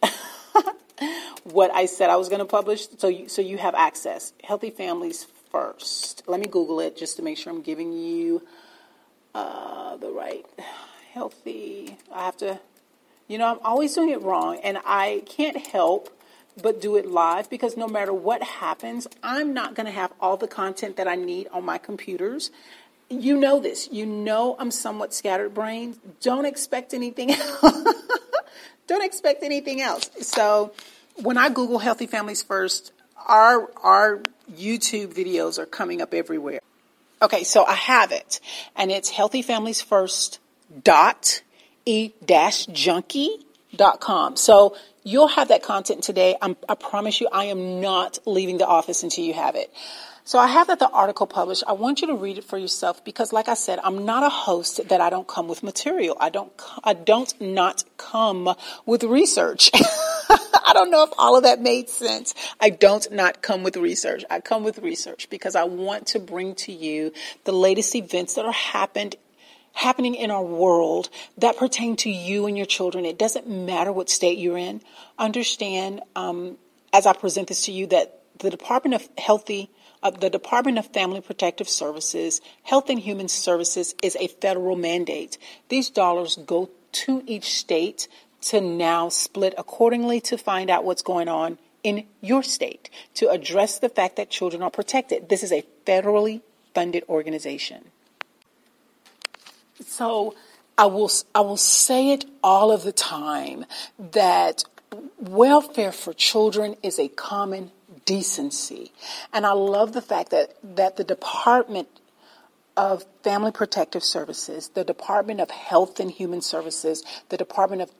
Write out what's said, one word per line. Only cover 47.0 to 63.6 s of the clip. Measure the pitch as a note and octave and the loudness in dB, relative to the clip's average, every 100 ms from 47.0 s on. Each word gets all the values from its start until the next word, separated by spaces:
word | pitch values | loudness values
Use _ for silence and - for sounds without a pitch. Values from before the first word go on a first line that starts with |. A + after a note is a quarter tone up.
| G#3+ G#3 | -2 -2
you, | A#3 | -2
I | G3 G3+ | -2 -2
am | G3 F#3 F3+ | -4 -6 -4
not | G3 F#3 F#3 - - | -2 0 -2 -6 -2
leaving | F#3+ F#3 F3+ | -2 0 0
the | F#3 | 4
office | E3+ E3 E3+ | 4 2 -4
until | E3+ - E3+ | -4 -4 -4
you | D#3 | -2
have | C#3 - | -2 -2
it. | - - - - - - - | -6 -10 -18 -18 -18 -18 0
So | B3 | 4
I | B3 | 6
have | C#4 F4 | 6 4
that | F4+ | 4
the | C4+ | 2
article | - G3 G3+ G3 | 4 2 2 -2
published. | G3 F3 F#3 - | -2 -2 -2 -2
I | G3 | -2
want | A#3 C#4+ | 0 -2
you | D#4+ | -2
to | C4 | -4
read | G3 G3 | -6 -8
it | - | -10
for | G3 | -8
yourself | F#3 - F3+ F3 - | -6 -4 -2 -4 -6
because, | - A3 | -6 -2
like | A3 A3 | 0 0
I | A#3 | -2
said, | - F3+ F#3+ | -2 -2 -2
I'm | F#3+ G3+ | -2 -2
not | A#3 | 2
a | C#4+ | 2
host | C4+ - F3 F3 - - | 0 0 0 0 -4 2
that | F#3 | 4
I | E3+ | 4
don't | F#3 F#3 | 0 -6
come | - E3+ | -6 -6
with | E3 | -6
material. | G3+ - D4 F4+ E3+ - | -8 -6 -2 0 -2 0
I | D#3+ | -2
don't, | G3 G3+ - | -2 -8 -14
c-, | - - | -18 -4
I | - F#3 | 0 2
don't | E3+ A3 B3+ - | 4 4 2 -6
not | G3 F#3+ F3+ - - - | -4 0 0 0 -8 -12
come | - A3+ A3 F#3+ F3 F3+ - - - | -6 0 0 2 -2 -2 -6 -10 0
with | A#3 A#3 | 2 4
research. | B3+ F#4+ - - - - | 4 6 4 2 6 6
<laughs> | - E5+ D#5 D#5+ D#5+ - - - - - | 8 4 2 -2 0 6 6 6 4 6
I | |
don't | - F4+ | 6 6
know | D#4+ | 6
if | D#4 - | 4 6
all | A#3+ B3+ | 6 8
of | |
that | B3 A#3+ | 8 6
made | A#3+ B3 A#3+ | 4 0 -2
sense. | - A#3+ - B3 - - - | -6 -4 -4 -6 -10 -10 2
I | E3+ | 2
don't | E3+ G3 G#3 - | 8 6 6 -2
not | G#3 F#3 - | 0 0 0
come | - F#3+ | -2 -2